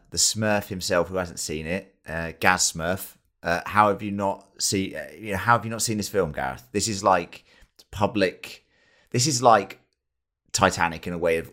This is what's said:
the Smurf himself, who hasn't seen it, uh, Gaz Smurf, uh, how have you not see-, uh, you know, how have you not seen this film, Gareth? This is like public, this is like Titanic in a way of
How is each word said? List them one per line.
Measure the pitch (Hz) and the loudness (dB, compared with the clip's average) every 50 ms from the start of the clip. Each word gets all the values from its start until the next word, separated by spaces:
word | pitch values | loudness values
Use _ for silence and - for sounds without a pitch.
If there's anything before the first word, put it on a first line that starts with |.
| _ _ | _ _
the | - - | -4 -2
Smurf | - - - 107 110 107 104 101 98 - | 0 0 0 0 0 0 0 0 -2 -4
himself, | 104 92 87 - 98 87 85 85 | -8 -8 -4 0 0 0 0 0
who | 95 92 | -2 -4
hasn't | 90 87 82 - | -4 -4 -6 -10
seen | - - 80 78 78 78 | -8 -6 -6 -6 -4 -4
it, | 87 98 - _ _ _ - - | -6 -6 -6 _ _ _ -14 -10
uh, | 78 82 85 82 82 - | -8 -6 -6 -6 -6 0
Gaz | - 98 92 90 - - | 2 2 4 4 2 -2
Smurf, | - 82 80 85 92 98 - - - _ _ _ _ _ - | -2 -2 -2 -2 -2 -2 -4 -12 -16 _ _ _ _ _ -4
uh, | 87 85 87 - | -2 -2 -2 -2
how | - - 104 107 104 | 0 4 4 4 4
have | 101 90 | 4 0
you | 104 104 | -4 -6
not | 101 101 101 98 98 - - _ _ - | -4 -2 -2 -2 -4 -4 -10 _ _ -6
see-, | - - - 98 95 92 - | -4 -2 0 0 -2 -2 -6
uh, | 78 73 67 73 82 | -10 -12 -12 -14 -14
you | 104 110 98 | -8 -6 -6
know, | 92 | -2
how | 92 113 120 117 | 2 4 4 4
have | 98 | 2
you | 113 | -2
not | 113 113 | -6 -4
seen | - - 113 104 | -4 -4 -2 -4
this | 98 - | -4 -2
film, | - 101 90 78 | 0 0 0 0
Gareth? | 73 - 67 65 64 - - _ | 0 -4 -6 -6 -6 -8 -12 _
This | - 101 98 113 | -4 -2 -2 -2
is | 107 95 98 | -2 0 4
like | 104 92 90 87 - - - _ _ _ _ - _ _ _ - - | 4 4 4 2 -4 -12 -20 _ _ _ _ -20 _ _ _ -20 -14
public, | - - 104 98 - 104 98 90 - - - - - - _ _ _ _ _ _ _ _ _ _ | -6 0 0 0 2 2 0 0 0 -4 -16 -18 -20 -20 _ _ _ _ _ _ _ _ _ _
this | - 123 120 156 | -2 0 0 0
is | 143 117 123 | 0 4 6
like | 123 113 107 98 90 - _ _ _ _ _ _ _ _ _ _ _ _ _ _ _ - | 6 6 6 4 0 -10 _ _ _ _ _ _ _ _ _ _ _ _ _ _ _ -2
Titanic | - 101 95 87 - 87 85 82 80 - | 2 2 2 4 2 -2 -2 -2 -4 -8
in | 92 | -8
a | 87 85 | -6 -2
way | 82 85 82 82 | 0 2 2 0
of | 80 - | -2 -6